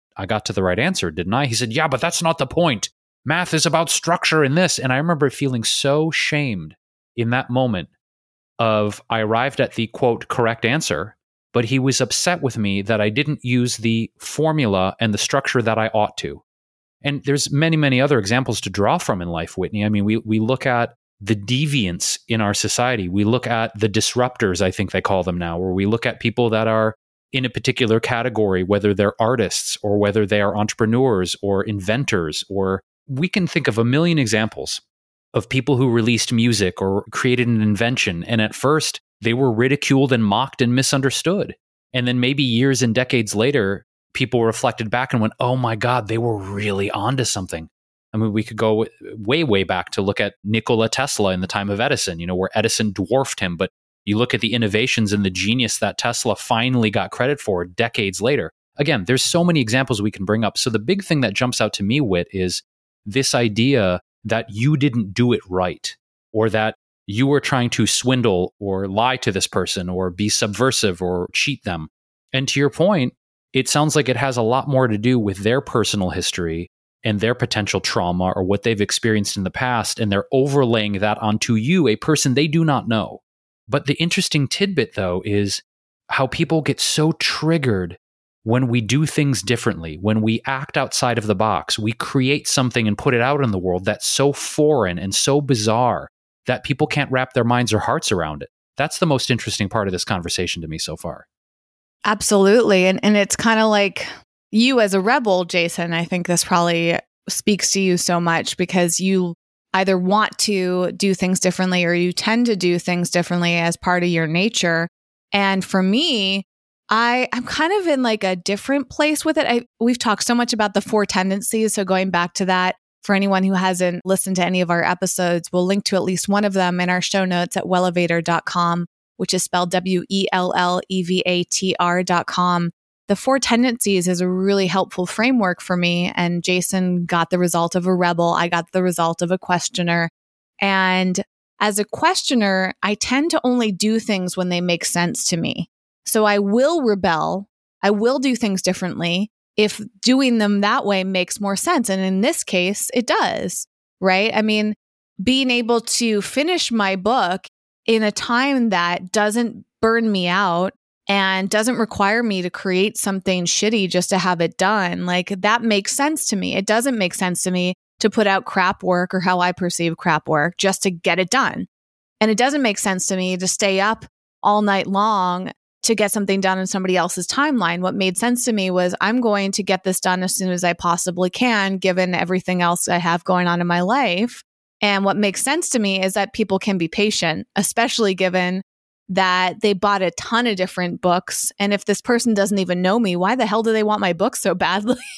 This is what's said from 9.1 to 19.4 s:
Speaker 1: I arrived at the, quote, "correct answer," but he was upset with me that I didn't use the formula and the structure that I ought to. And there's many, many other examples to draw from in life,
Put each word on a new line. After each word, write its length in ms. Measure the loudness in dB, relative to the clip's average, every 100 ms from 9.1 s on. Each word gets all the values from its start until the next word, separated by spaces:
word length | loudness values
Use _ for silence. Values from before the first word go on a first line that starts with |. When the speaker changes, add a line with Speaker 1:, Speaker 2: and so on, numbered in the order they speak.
Speaker 1:
I 80 | -2
arrived 420 | 0 0 0 -2
at 140 | -2 -2
the, 120 | -6
quote, 400 | 0 0 0 -4
"correct 380 | 0 0 0 0
answer," 500 | 0 -2 -4 -6 -14 _ _ _
but 120 | -2 0
he 120 | 0
was 240 | 2 0
upset 400 | 0 0 -2 -2
with 160 | -2 -2
me 240 | -2 -2
that 180 | 0 0
I 100 | 0
didn't 360 | 0 -2 -4 -2
use 320 | 0 0 0
the 340 | 0 0 -2 _
formula 800 | -8 -2 0 2 2 2 0 0
and 140 | -2
the 60 | 0
structure 420 | 0 0 0 0
that 160 | 0 0
I 100 | 0
ought 280 | 0 0 -2
to. 240 | -10 -10 _ _ _ _ _ _
And 200 | -6 -4 -2
there's 260 | -2 0
many, 260 | 0 2 2
many 240 | 2 2
other 160 | 4 2
examples 420 | 2 0 0 -4
to 100 | -6
draw 260 | 0 0 2
from 240 | 0 -2
in 60 | -2
life, 280 | -4